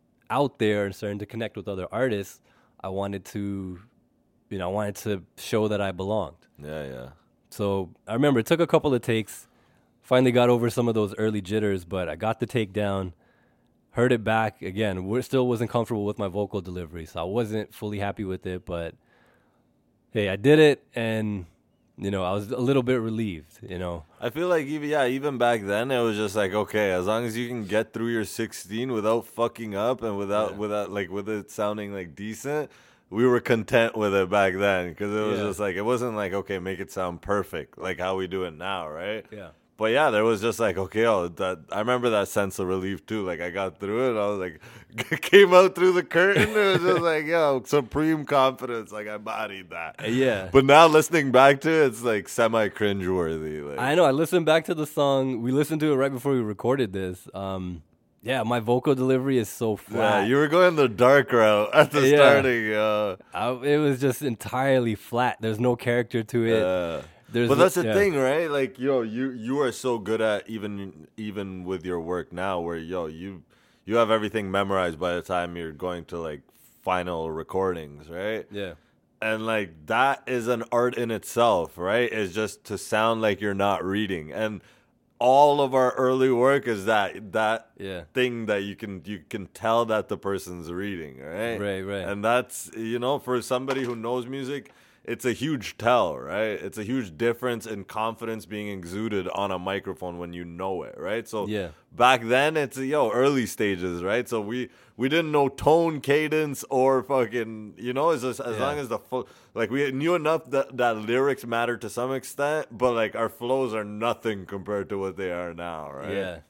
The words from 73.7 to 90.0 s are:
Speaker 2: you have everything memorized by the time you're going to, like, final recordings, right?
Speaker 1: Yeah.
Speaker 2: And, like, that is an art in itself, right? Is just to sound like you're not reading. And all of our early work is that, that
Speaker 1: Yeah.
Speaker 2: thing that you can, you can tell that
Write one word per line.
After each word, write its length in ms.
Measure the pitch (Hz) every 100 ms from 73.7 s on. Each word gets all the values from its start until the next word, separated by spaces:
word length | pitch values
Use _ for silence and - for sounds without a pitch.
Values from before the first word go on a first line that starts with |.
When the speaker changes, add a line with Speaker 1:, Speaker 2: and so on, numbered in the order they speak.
| _ -
Speaker 2:
you 100 | 113
have 160 | 110
everything 400 | 110 107 107 98
memorized 480 | 98 98 95 90 78
by 160 | 87 87
the 60 |
time 320 | - 90 87 87
you're 140 | 82
going 340 | 73 90 87 80
to, 140 | 85
like, 220 | 80 76 - _ _ _
final 480 | - 92 90 85 80
recordings, 760 | 80 78 95 95 85 76 73 76
right? 380 | 85 104 110 -
Speaker 1:
Yeah. 220 | 101 95 82 _ _ _ _
Speaker 2:
And, 280 | 110 110 110
like, 400 | 110 95 80 76
that 340 | 113 135 135 -
is 200 | 127 113
an 160 | 120 113
art 240 | 120 123 120
in 140 | 117
itself, 680 | 110 - 117 117 95 80 -
right? 360 | 90 113 120
Is 220 | 110 98 92
just 300 | 107 - -
to 120 | 101
sound 460 | - 107 110 113
like 180 | 110 95
you're 140 | 104 98
not 280 | 101 92
reading. 480 | 90 101 104 90 76
And 300 | 73 110 101 - _ _ _ _ -
all 420 | 123 135 147 143
of 120 | 135
our 180 | 131 127
early 380 | 127 127 131 131
work 360 | 120 127 139 123
is 180 | 107 95
that, 460 | 110 95 87 104
that 380 | 110 107 113 - -
Speaker 1:
Yeah. 240 | 98 90 82
Speaker 2:
thing 320 | - 127 117 107
that 160 | 101
you 120 | 101 95
can, 260 | 104 95 90
you 160 | 101 -
can 200 | 107 90
tell 380 | - 113 117 117
that 220 | 107